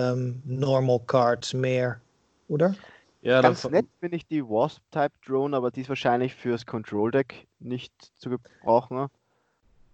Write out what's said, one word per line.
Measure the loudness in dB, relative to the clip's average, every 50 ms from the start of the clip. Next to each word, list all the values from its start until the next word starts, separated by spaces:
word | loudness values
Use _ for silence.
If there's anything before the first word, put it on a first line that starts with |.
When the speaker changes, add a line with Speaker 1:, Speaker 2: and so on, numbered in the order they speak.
| 2 0 0
Speaker 1:
ähm, | -2 -2 -4 -6 -8 -8
Normal | -8 -4 -2 0 2 2 2 4 2 2 2 0 0
Cards | 2 4 4 4 2 0 -4 -6 -4
mehr, | -2 -2 0 0 0 -2 -2 -4 -8 _ _ _ _ _ _ _ _ _
oder? | -6 0 0 2 0 0 -4 -10 -20 -20 -20 _ _ _ _
Speaker 2:
Ja, | 0 2 4 6
Speaker 3:
Ganz | 6 4 4 2
Speaker 2:
dann | -4 0
Speaker 3:
nett | 0 0 0 -2 _ _
finde | -10 -8 -8 -8
ich | -8
die | _ -4 -4 -4
Wasp-Type | -2 0 0 0 0 -2 -10 _ _ -2 -2 -2 -2 -4 _ _
Drone, | -4 -2 -2 0 0 0
aber | 0 -2 -2
die | -4 -6
ist | -6 -6
wahrscheinlich | -6 -2 2 2 2 2 0 -2 -4
fürs | -6 -4 -2 -2 -2 -4
Control-Deck | -8 -8 -8 -8 -4 -2 0 0 2 2 0 0 0 -6 -16 -20 _ _ _
nicht | -10 -8 -8 -8 -8 -14 _ _ -20 _ _ _
zu | -8 -8
gebrauchen, | -8 -8 -8 -14 _ _ 0 4 4 4 2 0 -6 -6
ne? | -6 -8 -10 _ _ _ _ _ _ _ _ _ _ _ _ _ _ _